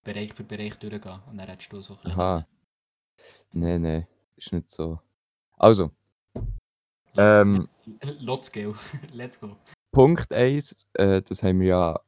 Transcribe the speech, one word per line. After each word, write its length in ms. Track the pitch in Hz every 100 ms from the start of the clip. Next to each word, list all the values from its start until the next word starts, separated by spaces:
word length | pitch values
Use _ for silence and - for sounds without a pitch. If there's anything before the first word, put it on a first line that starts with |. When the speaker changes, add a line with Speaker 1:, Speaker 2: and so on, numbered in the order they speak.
Speaker 1:
Bereich 280 | - 208 214
für 120 | -
Bereich 300 | 208 208 214 -
durchgehen 420 | 208 208 - 95 101
und 100 | 107
dann 100 | 92
hättest 240 | 92 -
du 80 | 101
so 120 | 98
ein 60 | 98
bisschen 180 | - 87
Speaker 2:
Aha. 260 | 92 87 80 _ _ _ _ _ _ _
Speaker 1:
so. 400 | - - _ 85
Speaker 2:
Nein, 240 | 85 87
nein, 240 | 82 80 82 _ _ _
ist 160 | -
nicht 180 | 87 -
so. 300 | - 80 80 _ _ _ _ _ _
Also. 320 | 107 107 80 - _ _ _ - - - _ _ _ _ _
Speaker 1:
Let's, 200 | - 104
Speaker 2:
Ähm, 360 | 104 101 98 - _ - 107
Speaker 1:
let's, 180 | 139 147
let's 320 | 123 - -
go. 220 | 107 104 - -
<laughs> 180 | 139 -
Let's 280 | 123 123 -
go. 160 | 104 101 _ - _
Speaker 2:
Punkt 400 | - 135 170 -
eins, 540 | - 127 143 - - -
äh, 280 | - 98 95
das 200 | 95 95
haben 160 | 98 92
wir 60 | 92
ja 320 | 90 85 80